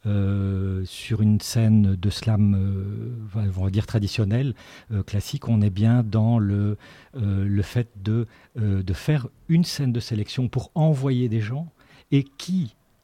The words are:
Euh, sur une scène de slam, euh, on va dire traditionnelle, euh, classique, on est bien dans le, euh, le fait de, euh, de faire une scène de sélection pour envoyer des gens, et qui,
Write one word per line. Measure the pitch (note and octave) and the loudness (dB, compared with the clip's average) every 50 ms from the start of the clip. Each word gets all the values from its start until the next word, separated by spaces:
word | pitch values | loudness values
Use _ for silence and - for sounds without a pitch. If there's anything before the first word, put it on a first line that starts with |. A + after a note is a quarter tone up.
| _ | _
Euh, | G#2 G2+ G2+ G2 G2 G2+ G2 G2 G2 G2 F#2+ F#2+ F#2+ F#2+ F#2+ F#2 | 0 0 0 2 0 0 0 0 0 -2 -2 -2 -2 -2 -4 -6
sur | - - - - - A2+ G#2 | -8 -10 -14 -6 -4 0 2
une | G#2+ G#2+ G#2+ G#2 | 4 4 4 2
scène | - - - A#2+ A2+ A2 A2 G#2+ G#2 G2 G2 | 0 0 0 2 4 6 6 6 6 4 2
de | F2+ F2 G#2 | 2 0 -2
slam, | F#2+ - - A2+ A2 G2+ G#2+ G2+ G2 | -2 -2 -2 0 2 4 4 4 4
euh, | F#2+ F#2+ G2 G2 F#2+ F#2+ G2 G#2 A2+ A2 A#2+ B2 A2+ A2 G#2+ F#2 A2 G#2 G2+ F#2 | 2 0 -2 -2 -4 -4 -6 -8 -8 -8 -8 -10 -10 -12 -8 -6 -4 -2 -2 -2
on | F#2+ F#2+ | -2 -2
va | G2 | 0
dire | F#2+ A2 - | 0 0 -2
traditionnelle, | - - A2 G2+ G2 - - G#2+ G2 G#2+ B2 C#3 C#3 A2 - - - - - - _ | 0 -2 -2 -2 -2 -2 -2 0 0 0 0 0 -2 -4 -6 -12 -20 -20 -20 -12 _
euh, | G#2+ G2 | -4 -4
classique, | G2 - - G2+ - - - C#3 - - | -4 -2 -4 -4 -4 -4 -8 -8 -2 0
on | A#2 G#2+ | 2 4
est | G#2 G#2 | 4 2
bien | F#2 F#2+ G#2+ A2+ A#2+ B2 | 2 2 2 4 4 4
dans | A#2 G#2+ G2+ A2 G#2+ A2+ A#2+ A#2 | 2 2 2 2 2 4 4 2
le, | G#2 G2 G2+ G2+ G#2 G#2 G#2 - - - - - - _ - | 2 2 0 0 0 -2 -2 -6 -10 -20 -20 -20 -20 _ -8
euh, | C3+ G#2+ G2+ G2 F#2+ G2 | -4 -2 0 0 0 0
le | G2+ G2+ G2+ | 0 0 0
fait | G#2 - - B2 A#2 - _ G2+ | 0 0 -2 -4 -4 -4 _ -8
de, | F#2+ G#2 A2 A#2 A#2 - - - - _ _ C3 | -4 -2 -2 -2 -2 -4 -10 -20 -20 _ _ -4
euh, | G#2+ G#2 G2 F#2+ | -2 0 0 -2
de | F#2 F#2 F#2 | -2 -2 -4
faire | - - - D3+ D3 A#2 - _ _ _ - | -4 0 0 0 0 -2 -6 _ _ _ 0
une | D#3+ E3 F3 | 2 2 2
scène | - - - C#3+ B2+ | 0 -2 -2 -2 -2
de | A#2 A#2 | -2 -2
sélection | - - A#2 G#2 G#2 - - - C3 A2+ | -4 -4 -4 -4 -4 -4 -4 -4 -4 -2
pour | - B2+ - - _ | -2 -4 -6 -4 _
envoyer | E3 D#3 D#3+ D#3 C3 C3+ C#3 C3 B2 B2+ A#2+ | 0 2 2 2 0 0 0 0 0 0 0
des | G#2+ A2+ | 0 -2
gens, | G#2+ G#2 B2 C#3+ E3+ D#3+ _ _ - _ - - _ _ | -2 -2 -6 -8 -8 -10 _ _ -20 _ -20 -20 _ _
et | - C#3 C3+ | 0 0 0
qui, | C#3 _ _ - - F#3 F#3 D#3 A2+ _ _ _ _ _ _ | 0 _ _ -6 -2 -2 -2 -2 -4 _ _ _ _ _ _